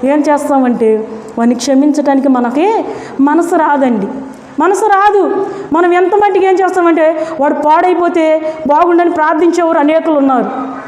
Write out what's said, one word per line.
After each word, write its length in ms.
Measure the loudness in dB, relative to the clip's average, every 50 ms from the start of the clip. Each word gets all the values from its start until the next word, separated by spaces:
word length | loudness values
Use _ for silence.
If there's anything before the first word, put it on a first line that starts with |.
| -2
ఏం 160 | -2 0 0
చేస్తామంటే, 880 | 0 0 0 0 0 0 0 0 0 0 0 0 0 0 0 0 -2 -8 -12 -14 -16 -12 -6 -2
వాడిని 160 | 0 0 0
క్షమించడానికి 760 | 0 -2 0 0 2 2 0 -2 -2 0 0 0 0 2 2
మనకి 560 | 0 0 0 -2 -2 0 0 0 0 -2 -4 -6 -10 -12 -14 -10 -2 0
మనసు 340 | 0 2 2 2 0 0 0
రాదండి, 520 | 0 0 0 0 0 0 0 0 -2 -4 -6 -8 -10 -12 -14 -16 -18 -20 -12 -6 -2
మనసు 260 | 0 0 0 0 0
రాదు. 600 | 2 2 2 2 2 2 2 0 0 -2 -2 -4 -4 -6 -10 -8 -4 -2
మనం 220 | 0 2 2 2
ఎంత 200 | 2 2 2 2
మట్టికి 320 | 2 2 2 2 2 2
ఏం 80 | 2 2
చేస్తామంటే, 720 | 2 0 0 0 0 0 2 2 2 2 0 0 -2 -4 -6 -4 -2
వాడు 140 | -2 -2 0
పాడైపోతే 1000 | 0 2 2 2 4 4 2 2 0 0 0 0 0 2 2 2 0 0 -4 -6 -6 -2
బాగుండని 440 | 0 2 2 2 2 2 2 2 0
ప్రార్థించేవారు 680 | 0 0 0 0 0 2 2 2 2 2 0 0 0 2
అనేకులు 360 | 2 2 0 0 0 0 0
ఉన్నారు. 680 | 0 2 2 0 0 -2 -4 -6 -8 -8 -10 -10 -12 -14